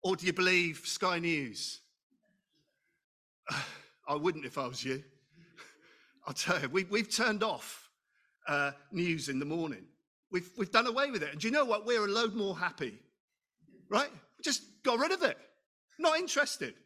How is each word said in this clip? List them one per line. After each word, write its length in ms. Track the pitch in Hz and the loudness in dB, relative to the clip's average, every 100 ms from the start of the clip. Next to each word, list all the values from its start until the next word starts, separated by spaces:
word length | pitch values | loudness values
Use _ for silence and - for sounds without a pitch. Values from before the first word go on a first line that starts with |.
Or 120 | 185 190 | 0 0
do 100 | 180 | 0
you 80 | |
believe 480 | 175 185 180 175 160 - | 4 6 6 4 -2 -6
Sky 340 | - 185 175 | -2 0 0
News? 600 | 170 160 131 98 - - _ _ _ _ _ _ _ _ _ _ _ _ _ _ _ _ - | 0 0 -2 -6 -8 -10 _ _ _ _ _ _ _ _ _ _ _ _ _ _ _ _ -8
<sighs> 580 | 139 135 - - _ - | -6 -6 -12 -20 _ -4
I 80 | 147 | 0
wouldn't 300 | 165 156 131 | 0 -2 -6
if 120 | 143 | -6
I 100 | 127 | -6
was 160 | 123 | -6
you. 200 | 123 131 147 _ _ - - - - | -4 -6 -6 _ _ -20 -20 -20 -20
<laughs> 600 | _ - - _ _ - | _ -20 -20 _ _ -12
I'll 60 | |
tell 280 | - - 175 | -6 0 0
you, 80 | 139 | 2
we, 140 | 170 185 | -2 0
we've 280 | 202 214 | -2 0
turned 280 | - 233 208 | 0 0 2
off, 480 | 220 139 - - - _ _ _ _ _ - | -2 -2 -10 -16 -20 _ _ _ _ _ -2
uh, 240 | 143 143 139 - | 0 0 -4 -8
news 380 | 185 175 160 143 | -2 0 0 -2
in 100 | 135 | -4
the 60 | 143 | -2
morning. 400 | 165 160 120 - _ _ _ _ | -2 -4 -6 -14 _ _ _ _
We've, 180 | 180 175 - | -6 -6 -6
we've 140 | 202 | 4
done 160 | 220 247 | 4 4
away 220 | 240 285 | 0 0
with 140 | 233 | 0
it. 80 | 147 | -4
And 80 | 151 | -2
do 80 | 220 | 0
you 60 | |
know 120 | 285 269 | 2 4
what? 200 | 208 214 | 2 2
We're 200 | 240 202 | 2 2
a 40 | |
load 240 | 208 233 | 2 0
more 240 | 214 196 175 | 0 -4 -2
happy, 420 | 123 - 131 101 _ _ _ _ _ _ _ - - | -4 -4 -8 -8 _ _ _ _ _ _ _ -20 -2
right? 200 | 208 285 | 0 0
We 320 | - - _ | -4 -20 _
just 200 | - 269 - - | -4 -4 -6 -4
got 160 | 269 233 | 0 2
rid 120 | 311 | 2
of 120 | 381 | 4
it. 140 | 285 - - _ _ _ _ - | 2 0 -12 _ _ _ _ 2
Not 200 | 320 320 | 4 4
interested. 560 | 359 269 285 - 131 - | 2 2 0 0 -8 -10